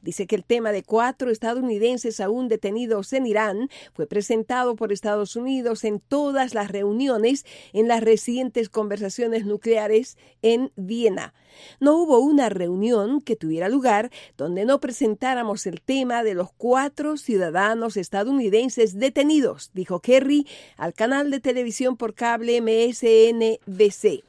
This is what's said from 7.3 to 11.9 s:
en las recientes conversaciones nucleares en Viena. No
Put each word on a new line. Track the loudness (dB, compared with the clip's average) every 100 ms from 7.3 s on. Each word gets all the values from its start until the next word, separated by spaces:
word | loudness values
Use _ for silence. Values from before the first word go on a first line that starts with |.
| 0 -6 -20 -8
en | 0 2
las | 2
recientes | 4 2 2 -4 -2 -4 -4
conversaciones | -4 -4 -6 -6 -4 -2 -2
nucleares | -2 -4 0 0 4 2 0 -14 _ _
en | 2 2 -2 -6
Viena. | -8 0 0 0 -10 _ _ -20 -20 0
No | 4